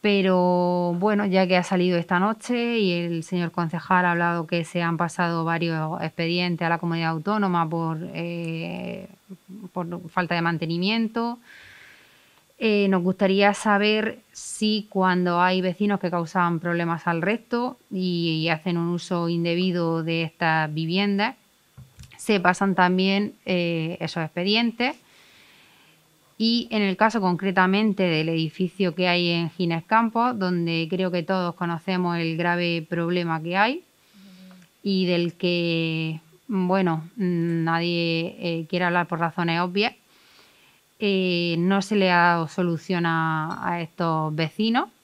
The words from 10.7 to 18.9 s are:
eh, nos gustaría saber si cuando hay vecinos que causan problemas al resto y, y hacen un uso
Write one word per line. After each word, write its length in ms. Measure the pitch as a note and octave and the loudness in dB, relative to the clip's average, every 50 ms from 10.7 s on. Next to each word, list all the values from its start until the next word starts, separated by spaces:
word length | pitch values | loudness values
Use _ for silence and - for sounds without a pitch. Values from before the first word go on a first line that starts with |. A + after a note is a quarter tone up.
| E3+ E3+ F3+ G3+ A3 A3+ A3+ G#3+ A3+ A#3 A#3 A#3 A#3+ A#3+ _ - - - - - - - - - - - - _ _ _ _ _ _ _ _ _ _ _ | -4 -2 -2 0 0 0 -2 -2 -2 -4 -4 -4 -6 -10 _ -20 -20 -20 -20 -20 -20 -20 -20 -20 -20 -20 -20 _ _ _ _ _ _ _ _ _ _ _
eh, 300 | A#3+ A3 G#3 G#3 G3+ G3 | 0 2 2 4 4 4
nos 140 | F#3+ F3+ | 2 2
gustaría 500 | E3+ F#3 F#3 - G3+ F#3+ F#3+ G3 G3+ G3+ | 2 0 0 2 2 2 4 4 4 4
saber 680 | G3+ - - A3 G#3 G3+ G#3 G#3 G#3+ G#3+ G#3+ A3 A3 - _ _ | 2 2 0 2 2 4 4 2 2 2 0 -4 -6 -10 _ _
si 540 | _ - - - - - G#3+ G#3+ G#3+ G#3 G#3 - | _ -18 -14 -14 -4 -2 0 0 0 0 -4 -4
cuando 500 | - G3 F#3 F#3 F3+ F3+ F3+ F3 F3 F3 | 0 2 2 4 4 2 2 2 2 2
hay 180 | F3+ F#3 F#3 F#3 | 4 4 2 2
vecinos 400 | F3+ F#3 E3+ - G#3 G3+ G3+ F#3+ | 0 -2 -2 0 0 0 0 0
que 100 | - F3 | -2 -2
causan 500 | F3 F3 E3+ D#3 - F#3+ F3 E3+ E3+ D#3+ | -2 -2 -4 -2 0 0 2 2 0 0
problemas 460 | E3+ F3 E3+ E3+ E3+ E3 E3+ D#3+ - | -2 -2 -2 0 0 -2 -2 -2 -2
al 140 | F3 E3+ E3 | -2 -2 0
resto 560 | E3+ F#3+ A3 A3+ - _ A#3+ A#3+ A#3+ B3+ B3+ _ _ _ | 0 0 -2 -2 -4 _ -4 -2 -2 -4 -6 _ _ _
y, 500 | G#3+ F#3 F#3 F3+ F3 E3+ E3+ E3 D#3+ D#3+ | -6 -4 -2 -2 0 0 0 0 0 0
y 60 | D#3 E3+ | 0 0
hacen 300 | D#3+ D#3 - F#3 F3 E3+ | 0 0 -2 -2 -2 0
un 100 | E3+ | 0
uso 400 | E3+ | -2